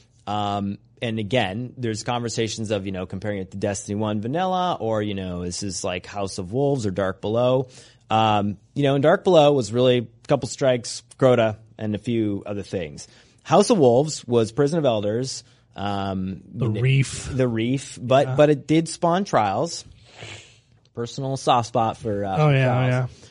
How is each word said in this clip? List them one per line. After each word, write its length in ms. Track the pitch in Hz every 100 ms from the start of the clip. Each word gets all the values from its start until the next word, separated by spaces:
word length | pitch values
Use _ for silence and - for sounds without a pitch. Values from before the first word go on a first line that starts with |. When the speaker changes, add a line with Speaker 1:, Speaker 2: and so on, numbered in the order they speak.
| _ _ -
Speaker 1:
um, 520 | 104 101 101 101 101 _ -
and 160 | 120 110
again, 560 | 101 123 95 104 123 -
there's 260 | 117 107
conversations 640 | - 120 117 120 110 110 107
of, 160 | 104 98
you 60 |
know, 120 | 92
comparing 340 | 95 95 107 101
it 100 | 92
to 60 | 101
Destiny 380 | 104 98 - 101
one 240 | 107 107
vanilla, 540 | 113 160 185 185 180 -
or, 220 | 110 110
you 120 | 104
know, 300 | 98 92 87
this 180 | 87 90
is 200 | 101 90
like 220 | 95 90 -
House 320 | 104 98 -
of 140 | 87
Wolves 340 | 123 143 139 104
or 60 |
Dark 280 | 90 95 92
Below. 460 | 104 113 123 131 131 - - _ -
Um, 480 | 110 110 104 101 98 _
you 80 | -
know, 100 | 143
and 80 | 139
Dark 220 | 147 190
Below 280 | 196 165 147
was 180 | 139 104
really 260 | 120 127 123
a 80 | 113 _ -
couple 200 | 139 123
strikes, 540 | - 135 127 - - _ -
Crota, 380 | 131 120 110 107 - -
and 160 | 107
a 40 | 104
few 440 | - 117 107 101 -
other 160 | 101
things. 460 | 92 98 78 71 - - _ _
House 280 | - 165 -
of 80 | 202
Wolves 460 | 127 120 156 - -
was 260 | 120 110
Prison 260 | 127 143 165
of 60 |
Elders, 580 | 139 110 104 113 131 - - _ _
um, 680 | - 101 101 98 95 92 92 -
Speaker 2:
The 120 | 120 127
Speaker 1:
n- 80 |
Speaker 2:
Reef. 540 | 107 131 135 127 - -
Speaker 1:
the 160 | 131 127
Reef, 500 | 110 117 135 - -
but, 260 | 117 131 131
Speaker 2:
Yeah. 60 | 135
Speaker 1:
but 140 | 147
it 160 | 143 -
did 180 | 160 165
spawn 360 | - 170 175
Trials. 600 | 202 123 104 104 170 - - - - - - - - _ _ _ _
Personal 440 | - 117 - 135 135
soft 300 | 156 123 113
spot 280 | 123 113 -
for, 280 | 113 101 98
uh, 100 | 95
Speaker 2:
Oh, 120 | 151
yeah, 160 | 135 127
Speaker 1:
Trials. 260 | 123 127
Speaker 2:
oh, 40 | 127 123 - -